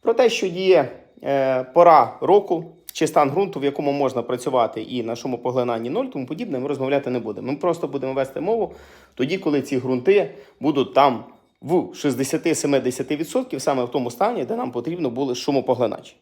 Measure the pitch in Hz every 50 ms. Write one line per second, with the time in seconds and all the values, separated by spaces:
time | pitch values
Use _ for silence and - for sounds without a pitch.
0 | _ 233 233 247 254 226 - - 202 185 170 180 190 185 185 160 135 120 - -
1 | - _ _ - - 139 139 139 135 135 131 127 127 - - 170 175 170 160 143
2 | 120 117 - - - 147 185 208 202 - 185 165 165 - - - _ - - -
3 | 170 147 - 165 147 139 139 185 202 185 - 143 135 143 139 - 147 143 139 143
4 | 139 127 - 120 - - 123 123 - 151 127 123 113 104 - 110 110 - 123 123
5 | 110 113 117 117 - 135 123 117 - 127 123 131 123 123 120 113 113 120 151 220
6 | 277 254 - 143 127 - 151 165 247 202 143 123 127 135 139 123 131 135 143 139
7 | 139 120 127 123 107 107 104 - - 123 143 143 - 180 160 165 - 143 139 139
8 | 131 135 131 139 131 131 - 147 151 196 226 226 196 - - - - - - -
9 | - _ _ - - 147 180 180 - 160 147 143 131 - 143 127 131 131 131 123
10 | 123 185 202 202 170 - - - - _ _ _ 123 147 151 139 127 - - 135
11 | 143 139 120 110 110 - - _ _ _ _ _ - 131 175 175 120 - - -
12 | - 147 127 120 135 - - 151 - 170 151 - - 147 143 131 120 127 127 -
13 | 131 - 151 143 165 - - 254 254 254 - 135 - 151 139 131 123 120 - 143
14 | 123 120 - - 196 226 247 190 131 117 226 233 - - - 120 117 160 170 180
15 | 160 127 113 127 143 135 123 - - - 139 135 - - 123 120 123 127 - -
16 | - - _ _